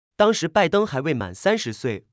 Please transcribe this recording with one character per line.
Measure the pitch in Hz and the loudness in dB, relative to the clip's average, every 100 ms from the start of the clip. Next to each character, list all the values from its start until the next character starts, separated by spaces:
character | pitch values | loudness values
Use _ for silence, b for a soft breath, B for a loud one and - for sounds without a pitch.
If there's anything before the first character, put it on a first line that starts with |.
| _ - | _ 2
当 | 208 | 2
时 | 226 - | 2 0
拜 | 208 175 | 2 2
登 | 202 208 | 2 0
还 | 139 | -2
未 | 143 | -2
满 | 131 98 | -2 -4
三 | 92 190 220 | -2 0 0
十 | 120 | -4
岁， | 107 131 101 - | -6 -6 -6 -10